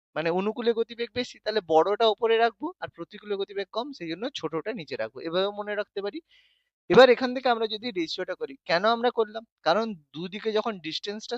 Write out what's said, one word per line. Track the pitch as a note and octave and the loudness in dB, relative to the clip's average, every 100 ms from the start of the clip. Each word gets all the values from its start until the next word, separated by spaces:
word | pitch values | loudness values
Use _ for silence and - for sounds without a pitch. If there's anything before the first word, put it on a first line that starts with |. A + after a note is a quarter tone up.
| _ - | _ -4
মানে | E3 F3+ | 0 0
অনুকূলে | G3+ A3 A3+ A3 | -2 0 0 0
গতিবেগ | A3+ A3+ A#3 A#3+ | -2 -6 -8 -6
বেশি, | B3 - | -8 -8
তাহলে | - G#3+ E3+ | -4 -2 4
বড়টা | D#3+ F3 G3+ A3+ G3+ | 4 6 4 2 2
উপরে | A3+ A3+ | 2 4
রাখবো, | A#3 A3+ D#4 - | 2 0 -10 -8
আর | D#3+ - | -12 -12
প্রতিকূলে | E3 G#3 G#3 G3 | -14 -14 -8 -6
গতিবেগ | G3 G3 F#3+ G#3 | -6 -8 -8 -6
কম, | C#4+ C4+ | -8 -8
সেই | E3+ | -10
জন্য | E3 B3 - | -8 -8 -6
ছোটটা | D#3+ D#3 F3 A3+ | -6 -6 -6 -8
নিচে | D3 A#2+ | -6 -6
রাখবো। | A2 C3 E3 | -6 -8 -4
এভাবে | F3 G3 G#3 | -2 -2 -4
মনে | G#3 G#3 | -6 -6
রাখতে | G3+ - G3 | -6 -6 -6
পারি। | D4+ - _ _ _ _ _ - | -8 -14 _ _ _ _ _ 6
এবার | F#3 B3+ | 10 10
এখান | A#3 B3 B3+ | 8 2 0
থেকে | B3+ | 0
আমরা | A3+ A3 | 0 -2
যদি | G#3+ B3 F#3 | -6 -6 -4
রেশিওটা | D#3+ - F#3 F3+ | -4 -6 -8 -8
করি, | D3+ C3+ - | -10 -10 -2
কেন | E3+ G#3+ A#3 | 2 2 2
আমরা | A#3+ A3+ | 2 0
করলাম? | G#3+ A3 A3+ _ D#3 | -2 -6 -16 _ 0
কারণ | F#3 A3+ F3+ _ D3+ | 2 0 -6 _ -10
দুদিকে | F3+ G3+ A3 G#3+ | -8 -6 -2 0
যখন | A#3 G3 D#3 | -2 -4 -8
ডিসটেন্সটা | D3+ - G#3+ - | -8 -8 -10 -8